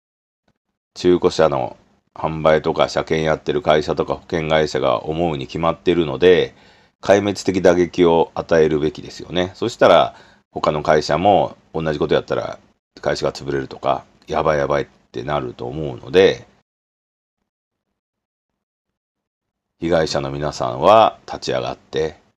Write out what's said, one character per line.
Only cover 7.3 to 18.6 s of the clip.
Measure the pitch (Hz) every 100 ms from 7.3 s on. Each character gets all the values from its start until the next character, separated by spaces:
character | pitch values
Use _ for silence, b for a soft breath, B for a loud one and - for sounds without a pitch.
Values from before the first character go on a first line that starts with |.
| 95
的 | - 95
打 | 90
撃 | 90 87 - 85
を | 82 80 -
与 | 80 82
え | 78
る | 76
べ | 76
き | 73
で | 71
す | -
よ | -
ね。 | 82 92 -
そ | 110
し | -
た | 123
ら、 | 85 67 b b b _
他 | 80 82
の | 76
会 | 73 78
社 | 76 76
も | 98 92 64 - _
同 | 80 80
じ | 73
こ | 78
と |
や | 76
っ |
た | - 64
ら | - - _ _ _ -
会 | 71 73
社 | 71
が |
潰 | - 69
れ | 69
る | 67
と | -
か、 | 67 67 - _ -
「や | 80
ば | 80 76
い |
や | 69
ば | 71
い」 | 67 _ _
っ |
て | 60
な | 64 73
る | 64
と | - 62
思 | 73 73
う | 60
の | 64
で、 | 80 95 62 - _ _ _ _ _ _ _ _ _ _ _ _ _ _ _ _ _ _ _ _ _